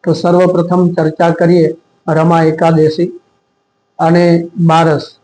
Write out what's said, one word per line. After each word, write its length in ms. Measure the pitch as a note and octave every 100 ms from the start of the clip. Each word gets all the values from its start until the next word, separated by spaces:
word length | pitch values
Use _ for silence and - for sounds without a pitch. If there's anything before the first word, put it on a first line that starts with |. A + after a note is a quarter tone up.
તો 80 | -
સર્વપ્રથમ 800 | D#3+ F3 F3 F3+ F3+ E3+ F3+ F3
ચર્ચા 380 | E3+ D#3 D#3 E3+
કરીએ 440 | E3+ E3+ F3 D#3 - _ _ -
રમા 340 | D#3 D#3+ E3
એકાદશી 760 | D#3+ D#3+ E3 D#3+ D#3 D#3 F3 - _ _ _ _ _ _ _ -
અને 500 | E3 E3+ F3 E3+ E3+ -
બારસ 460 | E3 D#3+ D#3+ C#3+ - _